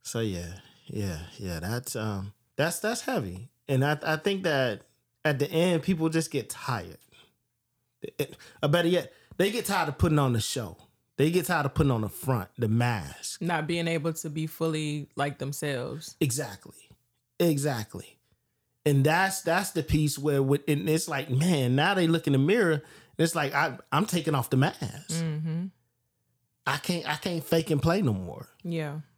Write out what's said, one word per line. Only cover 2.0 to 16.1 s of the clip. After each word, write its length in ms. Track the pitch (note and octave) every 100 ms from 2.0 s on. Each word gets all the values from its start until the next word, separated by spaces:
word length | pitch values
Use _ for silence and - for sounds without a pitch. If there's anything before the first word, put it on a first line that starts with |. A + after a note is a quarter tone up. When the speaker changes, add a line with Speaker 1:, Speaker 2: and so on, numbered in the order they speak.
| A2 G2+ G2 - _ -
Speaker 1:
that's, 240 | D#3 -
that's 220 | G#3 A#3+
heavy. 480 | - B3 G2+ F2+ A#2+ _ -
And 160 | C3
I, 140 | C#3+ D3+
I 120 | D#3+ D#3
think 280 | F3+ G3
that 380 | F3+ C#3+ B2+ G#2 - _ _ _ D#3
at 120 | C#3+
the 120 | C#3+
end, 340 | D#3+ F3 E3+
people 260 | C#3 F3+ D#3+
just 220 | D#3+ D#3+
get 180 | C#3+ A2
tired. 480 | - - A#2 F2 - _ _ - _ _ _ _ _ _ _ - -
It, 200 | C#3+ - - -
or 60 | D3
better 180 | E3 E3
yet, 240 | F3+ - - _ -
they 100 | F#3+
get 160 | A3+ G3+
tired 240 | G3 D3+
of 80 | C#3
putting 220 | F3 D3+
on 140 | C3+
the 60 | A#2
show. 380 | G#2+ - G#2+ D#2+ - _ _ -
They 140 | D3
get 160 | F3 F3
tired 180 | E3+ C#3+
of 80 |
putting 180 | - D3
on 100 | A#2+
the 80 | G#2+
front, 400 | - C#3 B2+ F2+ -
the 100 | A#2
mask. 760 | A2+ A#2+ A2+ C#2 - - -
Speaker 2:
Not 240 | E3+ E3+ D#3
being 200 | E3+ E3
able 260 | E3 D#3
to 160 | D#3+ D#3+
be 160 | D3 D#3
fully, 640 | - D#3+ D#3 D3+ D3 C#3+ -
like, 240 | C#3+ C#3+
themselves. 760 | C#3 C#3+ D3+ C3+ B2 C#3 -